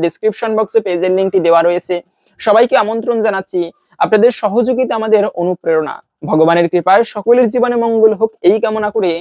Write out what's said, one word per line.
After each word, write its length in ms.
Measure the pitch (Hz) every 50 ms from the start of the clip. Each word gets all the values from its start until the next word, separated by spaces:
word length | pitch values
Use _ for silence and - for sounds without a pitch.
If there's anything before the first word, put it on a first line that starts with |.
ডেসক্রিপশন 500 | 165 165 - - - 214 202 - 240 220 220
বক্সে 240 | 214 214 - - 226
পেজের 320 | 214 202 180 170 175 185
লিঙ্কটি 260 | 185 190 190 190 196 185
দেওয়া 200 | 165 170 165 165
রয়েছে। 320 | 165 175 175 175 - - 180 175 - _ _ _ _ _ _ -
সবাইকে 340 | - 226 208 220 254 240 294
আমন্ত্রণ 400 | 254 208 208 226 226 220 240 233 226
জানাচ্ছি। 400 | 214 220 196 190 190 - - 180 170 170 - _ _ _ _ -
আপনাদের 300 | 175 175 214 202 220 247
সহযোগিতা 640 | 233 - 233 196 196 240 226 247 247 240 262 233 233
আমাদের 280 | 220 220 220 214 208 196 208 -
অনুপ্রেরণা। 600 | 175 175 180 180 - - 165 160 160 156 139 - - - _ _ _ -
ভগবানের 420 | 151 156 156 160 165 170 175 170 170
কৃপায় 340 | - 175 170 185 190 214 233
সকলের 420 | - - 208 190 226 240 247 247 214
জীবনে 280 | 214 247 233 240 240
মঙ্গল 360 | 233 233 233 226 220 220 214 214
হোক, 160 | 185 226 226 - _
এই 140 | - 175 214 226
কামনা 280 | 220 220 214 214 214 214
করে 200 | 202 220 196 180 165 170